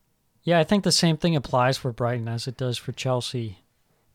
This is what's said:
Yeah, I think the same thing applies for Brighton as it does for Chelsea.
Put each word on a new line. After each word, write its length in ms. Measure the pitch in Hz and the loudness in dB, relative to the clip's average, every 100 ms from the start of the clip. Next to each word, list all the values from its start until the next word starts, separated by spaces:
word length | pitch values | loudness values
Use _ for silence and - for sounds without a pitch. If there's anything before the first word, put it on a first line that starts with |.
| _ _ _ _ | _ _ _ _
Yeah, 160 | - 170 | 0 2
I 40 | |
think 200 | 156 202 | 4 2
the 80 | 185 | 2
same 260 | - 170 156 | 2 2 2
thing 180 | 175 160 | 2 0
applies 420 | - 131 123 131 | 0 2 2 0
for 140 | 131 | -4
Brighton 360 | 113 120 123 113 | -2 -2 -2 -4
as 200 | 117 131 | -6 -6
it 80 | 117 | -6
does 200 | 127 117 | -4 -6
for 140 | - | -8
Chelsea. 680 | 117 131 127 - 127 113 92 _ _ _ _ _ | -6 -2 -2 -2 -6 -8 -10 _ _ _ _ _